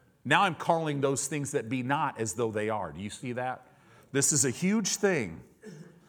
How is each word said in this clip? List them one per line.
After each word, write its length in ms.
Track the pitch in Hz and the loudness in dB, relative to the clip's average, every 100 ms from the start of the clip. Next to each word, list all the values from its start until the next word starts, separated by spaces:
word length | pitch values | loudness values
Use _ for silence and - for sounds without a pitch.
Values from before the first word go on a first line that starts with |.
| _ _ 123 | _ _ 2
Now 160 | 160 | 4
I'm 140 | 196 156 | 4 2
calling 440 | - 165 156 143 | 0 2 0 0
those 280 | 139 135 - | 2 0 -2
things 240 | 151 139 | -4 -2
that 180 | 143 110 | -2 -2
be 140 | 131 | -2
not 360 | 123 143 143 117 | 0 0 0 -2
as 140 | 113 | -4
though 180 | 117 113 | -2 -2
they 180 | 107 107 | 0 -2
are. 220 | 107 90 | -2 -4
Do 80 | 76 | -6
you 100 | 104 | -10
see 220 | - 131 | -8 -8
that? 340 | 120 127 123 - - - - - | -6 -6 -8 -14 -20 -20 -20 -4
This 220 | 135 139 | 2 4
is 100 | 147 | 4
a 60 | 135 | 2
huge 480 | 120 180 220 196 - | 2 2 2 0 2
thing. 420 | 202 165 98 123 - - - - - - | 2 2 -2 -8 -16 -20 -18 -18 -20 -20